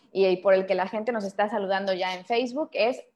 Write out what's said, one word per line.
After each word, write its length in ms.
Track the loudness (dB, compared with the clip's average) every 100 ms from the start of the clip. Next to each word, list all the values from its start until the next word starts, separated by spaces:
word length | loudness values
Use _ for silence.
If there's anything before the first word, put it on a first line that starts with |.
| _
y 240 | 2 2 4
por 160 | 4
el 120 | 4 4
que 100 | 0
la 120 | -2
gente 240 | -4 -4
nos 100 | -4
está 260 | -4 -2 -2
saludando 440 | 0 -2 -2 0
ya 200 | -2 -2
en 120 | -6 -2
Facebook 440 | -2 0 -4 -4
es 300 | 0 0 0 -10